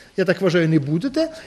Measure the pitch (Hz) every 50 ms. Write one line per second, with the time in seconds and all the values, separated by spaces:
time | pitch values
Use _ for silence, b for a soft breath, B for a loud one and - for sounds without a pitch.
0 | B B B - 185 180 180 - 196 185 156 175 165 160 160 160 131 139 151 175
1 | 175 277 254 311 320 320 B B B